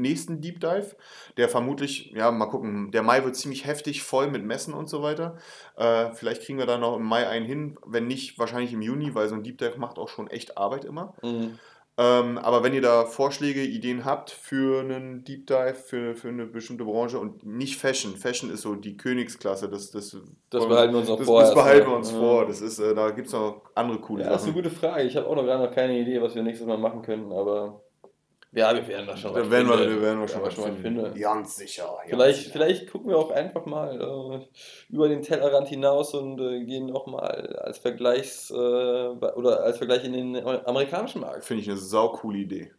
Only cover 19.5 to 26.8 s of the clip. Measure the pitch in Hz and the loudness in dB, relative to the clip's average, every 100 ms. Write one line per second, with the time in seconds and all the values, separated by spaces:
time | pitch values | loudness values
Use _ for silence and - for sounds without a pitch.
19.5 | 98 98 101 101 208 202 98 - - _ | -4 -6 -8 -10 -12 -12 -16 -20 -20 _
20.5 | 123 113 117 120 120 110 110 127 117 110 | 0 4 6 6 4 2 0 6 10 10
21.5 | - 139 143 139 120 113 113 117 120 104 | 10 10 10 8 2 -2 2 4 4 4
22.5 | 98 113 107 107 107 107 107 117 117 107 | -2 -6 -2 0 2 0 -2 -4 -4 -4
23.5 | 104 - - 120 110 - 101 - 196 156 | -6 -6 -4 -2 -4 -6 0 4 4 4
24.5 | 160 170 - 165 165 127 139 - 151 127 | 0 -2 0 0 2 2 2 2 2 4
25.5 | 131 123 127 127 123 120 123 117 117 113 | 4 2 4 4 4 2 2 2 0 -2
26.5 | 113 113 110 | -2 -2 0